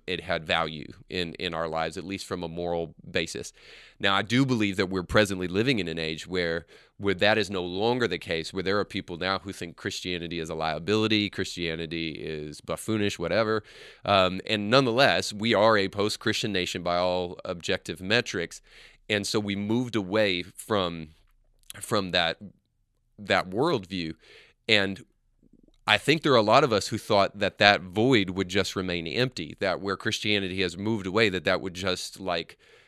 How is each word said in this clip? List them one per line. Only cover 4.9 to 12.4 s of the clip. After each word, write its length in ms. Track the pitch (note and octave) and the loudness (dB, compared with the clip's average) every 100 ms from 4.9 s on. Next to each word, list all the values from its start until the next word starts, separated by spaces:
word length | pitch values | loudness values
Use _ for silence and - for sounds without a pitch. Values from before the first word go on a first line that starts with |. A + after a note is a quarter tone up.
| F#2+ | -2
presently 460 | E2+ G#2+ G2+ F#2 F2+ | 2 4 4 2 -2
living 320 | F#2 B2 A#2 | 0 2 0
in 80 | E2+ | -2
an 100 | E2 | -4
age 300 | D#2+ D#2+ E2 | -6 -6 -6
where, 380 | F2+ E2+ E2 - - _ - | -2 -2 -2 -8 -20 _ -6
where 180 | G2+ F#2 | -2 2
that 220 | G2+ G#2+ | 4 4
is 120 | G2 | 0
no 140 | G2 | -2
longer 440 | F2+ F2+ A2+ B2 A2+ | -4 0 0 2 0
the 120 | F2 | -2
case, 340 | - E2 D#2+ | -4 -4 -4
where 100 | F#2+ | -4
there 160 | F2+ G#2 | -2 0
are 60 | F#2+ | -2
people 320 | G2 F2+ E2+ | -6 -6 -4
now 220 | F#2 F#2+ | -2 -2
who 140 | G2+ | -4
think 240 | - F2 D#2 | -10 -12 -8
Christianity 640 | G2+ - F2+ F2 E2 E2+ | -8 -6 -6 -6 -4 -6
is 100 | D#2+ | -6
a 60 | D#2+ | -4
liability, 760 | D#2+ D#2 E2+ G#2+ G#2+ G#2+ G2+ | -2 -2 0 2 2 2 0
Christianity 800 | - F#2+ - E2 D#2+ E2 E2 D#2+ | -2 -6 -4 -4 -4 -6 -6 -6
is 480 | D2+ D#2+ D2+ | -6 -8 -8